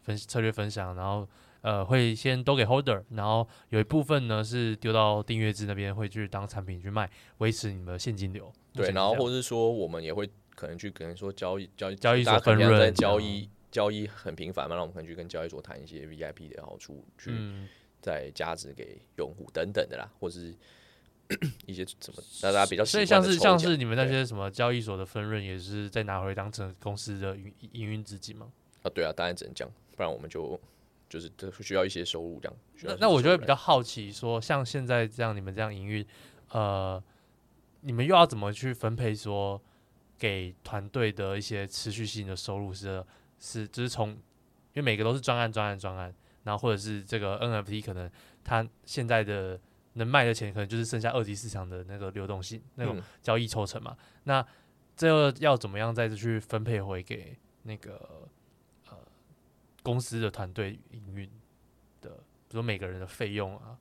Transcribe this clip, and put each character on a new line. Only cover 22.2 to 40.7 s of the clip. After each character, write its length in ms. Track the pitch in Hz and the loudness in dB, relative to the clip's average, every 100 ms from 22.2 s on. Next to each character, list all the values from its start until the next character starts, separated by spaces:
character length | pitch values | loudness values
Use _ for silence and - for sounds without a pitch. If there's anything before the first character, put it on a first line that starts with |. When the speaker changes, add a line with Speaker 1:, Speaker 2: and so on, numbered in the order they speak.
| - - | -18 -2
Speaker 2:
大 120 | 98 | 4
家 120 | 98 | 6
比 120 | 101 90 | 6 4
较 80 | |
习 80 | 110 | 2
惯 80 | 208 | 4
的 60 | 202 | 8
抽 40 | |
奖。 160 | 202 190 | 8 8
Speaker 1:
所 60 | |
以 20 | |
像 0 | |
是， 20 | 175 | 6
像 220 | 208 180 | 8 8
是 180 | 170 156 | 6 2
你 80 | |
们 120 | 117 117 | 2 2
那 80 | |
些 80 | 131 | 4
Speaker 2:
对。 120 | 135 | 2
Speaker 1:
什 100 | 123 | 0
么 140 | 107 98 | -2 -4
交 240 | 98 120 | 2 2
易 80 | 123 | 2
所 160 | 107 95 | -2 -6
的 80 | |
分 200 | 92 110 | -6 -4
润， 180 | 104 107 | -2 -4
也 160 | 98 92 | -4 -8
是 320 | 90 104 101 | -6 -6 -4
再 140 | 113 | -4
拿 160 | 104 98 | -2 -2
回 120 | 98 | -2
当 180 | 98 101 | -4 -6
成 220 | 107 95 90 | -6 -8 -8
公 160 | - 101 | -8 -6
司 220 | - 101 | -6 -6
的 180 | 98 98 | -6 -6
营-， 160 | 98 - 110 | -12 -18 -16
营 120 | 120 | -8
运 200 | 104 107 | -6 -6
资 120 | 104 98 | -8 -12
金 180 | - 110 | -12 -14
吗？ 100 | 113 - _ _ | -18 -20 _ _
Speaker 2:
啊， 80 | - | -4
对 100 | - | 0
啊， 80 | 80 | -2
当 140 | 80 87 | 0 -2
然 80 | |
只 100 | 90 | -2
能 80 | - | -10
这 120 | - | -10
样， 100 | 62 - _ - | -12 -12 _ -4
不 60 | |
然 80 | 85 | -4
我 60 | 60 | -4
们 140 | 78 | -8
就， 280 | 80 76 - - _ _ _ _ | -8 -6 -8 -12 _ _ _ _
就 100 | 82 | -12
是 100 | 85 - | -12 -12
这 140 | 95 - | -14 -12
需 140 | 101 | -2
要 100 | 95 | 0
一 40 | 95 | 2
些 160 | 90 | -2
收 180 | 87 82 | -6 -6
入 160 | 85 85 | -8 -10
这 80 | - | -12
样， 80 | - _ - | -12 _ -12
需 100 | 170 | -8
要 60 | |
一 20 | |
些 0 | |
收 0 | |
入 0 | |
来。 40 | 185 | 2
Speaker 1:
那， 60 | 214 | 6
那 0 | |
我 120 | 151 | 8
就 80 | 139 | 6
会 80 | 175 | 4
比 80 | |
较 100 | 131 | 4
好 280 | 139 - 139 | 2 6 4
奇 300 | 120 - 101 | 4 -8 -10
说， 280 | 104 120 117 | -6 -2 -2
像 240 | 113 143 | 0 0
现 220 | 123 143 123 | 0 -4 2
在 200 | 120 110 | 2 2
这 160 | 113 | -2
样， 140 | 113 101 | -2 -2
你 40 | |
们 120 | 95 | -6
这 80 | 95 | -4
样 140 | 110 | -6
营 100 | 101 | -6
运， 220 | 98 107 104 - - - - | -4 -4 -6 -12 -20 -20 -6
呃， 520 | 113 104 98 95 92 - _ _ _ _ _ _ _ | -2 0 0 -2 -4 -10 _ _ _ _ _ _ _
你 120 | 139 | -4
们 140 | 117 139 | 0 6
又 80 | |
要 100 | 185 | 8
怎 140 | 165 117 | 8 6
么 140 | 101 | -2
去 200 | 104 131 | -2 -6
分 220 | 120 110 | -2 -2
配 180 | 113 120 | 0 -2
说 480 | 104 107 101 98 98 _ _ _ _ _ _ | -2 -2 -2 0 -4 _ _ _ _ _ _
给 380 | 110 98 92 90 | -2 -2 -6 -10
团 260 | - | -8